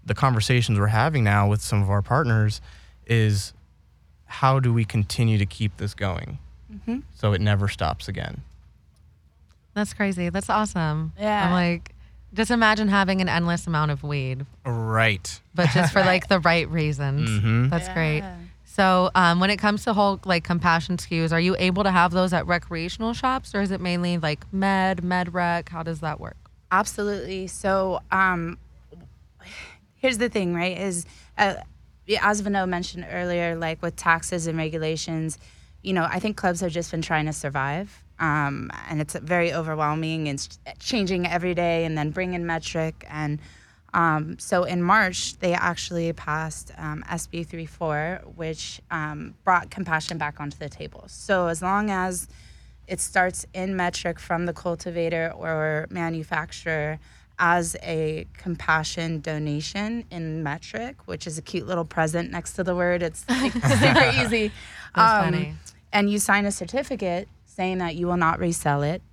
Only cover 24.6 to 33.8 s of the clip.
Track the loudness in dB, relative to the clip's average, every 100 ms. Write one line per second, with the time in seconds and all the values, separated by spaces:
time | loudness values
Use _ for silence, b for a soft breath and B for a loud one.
24.6 | 2 2 2 0 0 0 0 0 0 -2
25.6 | -4 -8 -8 -6 -6 -6 -12 -16 -20 _
26.6 | _ 2 2 -2 -4 -4 -6 -8 -8 -4
27.6 | 0 2 2 -2 -2 2 4 2 -2 -8
28.6 | -18 -20 -20 -20 -20 -20 -20 _ B B
29.6 | B B _ _ 0 2 0 0 0 0
30.6 | -2 -2 -4 -4 -8 B B 0 0 0
31.6 | -12 -20 -20 _ -4 0 2 2 0 0
32.6 | 0 -2 -6 -10 -8 -6 -2 -2 -2 -2
33.6 | -4 -4